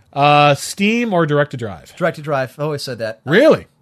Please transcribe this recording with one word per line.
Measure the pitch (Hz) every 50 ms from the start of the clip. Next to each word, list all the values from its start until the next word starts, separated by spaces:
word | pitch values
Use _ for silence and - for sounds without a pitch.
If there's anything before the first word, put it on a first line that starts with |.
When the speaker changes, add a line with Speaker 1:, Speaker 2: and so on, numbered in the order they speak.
| _ _
Speaker 1:
Uh, | - 139 143 147 147 147 147 147 139
Steam | - - - - - 196 214 226 233 240 226 185
or | 170 165
direct | 147 147 143 147 -
to | -
drive? | 123 117 104 90 82 - - -
Speaker 2:
Direct | - 180 165 -
to | 160
drive. | 147 156 147 131 131 120 - 147
I | 147
always | 156 147 139
said | - 139 123 110
that. | 113 110 - _ -
Speaker 1:
Really? | 131 160 220 294 311 196 104 - _ _ _